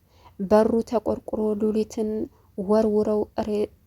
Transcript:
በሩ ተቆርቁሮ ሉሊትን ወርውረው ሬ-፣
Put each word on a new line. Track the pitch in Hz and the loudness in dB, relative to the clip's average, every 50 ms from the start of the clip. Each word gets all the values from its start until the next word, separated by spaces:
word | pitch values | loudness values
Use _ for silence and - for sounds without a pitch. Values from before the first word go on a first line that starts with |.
| _ _ _ _ - - _ - | _ _ _ _ -20 -20 _ -10
በሩ | 196 180 214 214 220 - 226 226 220 | 0 4 6 6 6 4 2 0 -2
ተቆርቁሮ | - 247 208 - 220 214 226 - - - 226 214 214 214 | -2 -2 -2 -2 -2 -4 -4 -6 -8 -4 -2 -2 -2 -2
ሉሊትን | 208 214 214 208 214 214 - - 233 214 214 214 220 - - - _ _ _ _ | 0 -2 0 0 -2 -2 -4 -4 -4 -4 -4 -4 -6 -6 -8 -10 _ _ _ _
ወርውረው | 214 185 196 208 220 220 214 208 214 214 214 214 208 - - _ 226 | -8 -2 2 2 2 2 2 2 0 0 0 0 -2 -2 -4 _ -6
ሬ-፣ | 214 214 208 208 208 - - _ _ | -6 -4 -2 -4 -4 -4 -8 _ _